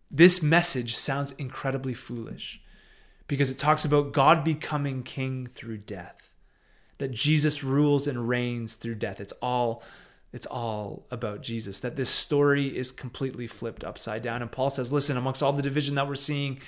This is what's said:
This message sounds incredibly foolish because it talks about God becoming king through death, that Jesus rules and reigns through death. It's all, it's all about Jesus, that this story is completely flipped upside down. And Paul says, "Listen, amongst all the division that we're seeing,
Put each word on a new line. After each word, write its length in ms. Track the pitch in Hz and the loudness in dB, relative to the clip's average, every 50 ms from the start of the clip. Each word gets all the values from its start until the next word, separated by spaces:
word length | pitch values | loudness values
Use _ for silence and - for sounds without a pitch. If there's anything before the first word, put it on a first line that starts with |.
| _ - | _ -2
This 320 | - 135 165 185 180 - | 6 8 8 10 10 8
message 540 | 156 147 160 175 160 - - 131 120 117 - | 4 4 4 4 4 4 2 0 -2 0 2
sounds 360 | - - - 135 139 139 139 | 2 2 2 2 -2 -4 -4
incredibly 640 | - - 143 123 - - - 135 131 131 131 135 120 | -6 -8 -10 -10 -8 -6 -4 -4 -2 -2 -4 -6 -6
foolish 680 | - - - 123 117 113 107 - - - - - - - - - - _ - - - - - _ - - | -8 -8 -10 -10 -10 -10 -10 -12 -12 -12 -14 -14 -16 -20 -20 -20 -20 _ -20 -20 -20 -20 -20 _ -16 -8
because 240 | - 143 131 143 120 | -4 0 0 2 2
it 80 | 131 - | 0 2
talks 280 | 143 147 156 147 - | 2 2 4 4 4
about 260 | 147 147 147 143 123 | 4 4 2 2 2
God 320 | 117 147 135 143 165 156 143 | 2 4 6 6 6 6 4
becoming 580 | 160 156 156 - - 156 143 143 139 131 131 | 0 -2 -2 -2 -4 -2 -2 -2 -2 -4 -6
king 440 | 120 - - 135 131 131 131 131 127 | -8 -8 -6 -6 -4 -4 -4 -6 -8
through 320 | 120 - - - 117 113 104 | -10 -12 -12 -10 -10 -10 -10
death, 500 | 101 - 101 92 87 87 - _ - _ _ _ _ _ _ _ _ _ _ _ _ _ _ - | -10 -10 -10 -10 -12 -14 -18 _ -20 _ _ _ _ _ _ _ _ _ _ _ _ _ _ -8
that 120 | 143 131 | -6 -6
Jesus 520 | 123 110 - 147 156 151 143 156 143 - 139 | -2 0 2 4 4 4 4 4 2 0 0
rules 420 | 135 131 139 151 147 143 143 143 | 2 2 4 4 4 4 4 2
and 220 | 143 127 120 120 117 | 0 -2 -2 0 0
reigns 460 | 123 123 123 123 120 117 113 110 - | 0 0 0 -2 -4 -4 -6 -6 -6
through 220 | - - 117 113 | -6 -6 -6 -6
death. 220 | 107 110 104 92 - | -4 -4 -6 -6 -6
It's 140 | 101 - - - | -8 -8 -6 -4
all, 420 | - 123 123 123 120 117 113 117 - - - - - - _ _ _ _ | -2 0 0 2 2 0 0 -4 -8 -18 -20 -20 -20 -20 _ _ _ _
it's 140 | - 120 - | -12 -10 -8
all 600 | - 135 127 117 113 107 104 104 104 104 - - - | -8 -6 -4 -4 -4 -4 -4 -6 -8 -10 -12 -12 -10
about 320 | 123 110 117 107 104 104 | -8 -6 -6 -6 -8 -8
Jesus, 360 | - 113 113 113 113 101 95 - | -8 -8 -6 -6 -6 -6 -6 -6
that 160 | - 123 101 | -6 -6 -4
this 140 | 139 131 - | -2 0 2
story 640 | - - - - 147 143 143 143 143 143 139 139 - | 4 4 4 4 4 4 4 4 4 2 0 -2 -4
is 140 | - 127 127 | -4 -4 -6
completely 560 | - - - 123 - - 135 135 - 117 120 | -6 -8 -12 -12 -8 -6 -6 -6 -6 -8 -10
flipped 380 | 113 - - 113 113 - - - | -10 -10 -10 -10 -10 -8 -10 -10
upside 380 | 85 - - - 113 107 113 | -10 -8 -6 -6 -6 -6 -6
down. 200 | 120 120 117 120 | -4 -4 -4 -6
And 100 | 120 113 | -6 -6
Paul 160 | - - 131 139 | -4 -2 0 0
says, 240 | - - 123 120 | 0 0 0 0
"Listen, 240 | 147 147 139 - 139 | 2 2 4 2 2
amongst 260 | 123 127 131 131 - | 0 -2 -2 0 2
all 100 | 147 139 | 2 2
the 100 | 143 143 | 2 2
division 320 | 135 139 135 151 139 139 143 | 0 0 0 0 0 0 0
that 140 | 139 139 143 | -2 -2 -2
we're 80 | 139 | 0
seeing, 440 | 131 - - 147 143 143 139 131 135 - | 0 0 0 0 -2 -2 -4 -6 -8 -12